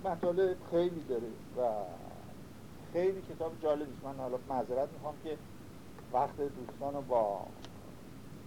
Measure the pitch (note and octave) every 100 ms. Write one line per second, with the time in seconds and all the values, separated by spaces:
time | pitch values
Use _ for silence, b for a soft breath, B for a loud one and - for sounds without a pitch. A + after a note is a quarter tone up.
0 | F#3+ E3+ F3+ F3 F#3+ F3+ - E3+ F3+ E3+
1 | C3 A#2+ A#2 G#2+ - G#2 A#2+ G#2+ F#2 E2+
2 | F2+ E2+ - - - - - - - E3+
3 | F#3 F#3+ - D#3 D#3+ D#3 D#3+ D3 D3 B2
4 | C3+ C#3 B2+ B2 B2+ C3 A#2 B2+ D3 -
5 | D3+ D3 D#3+ D3 - - - - - -
6 | - B2 C#3+ - C#3+ B2+ A2+ G#2+ C#3 C#3+
7 | B2+ A#2+ G#2 G2 - - - - - -
8 | - - - -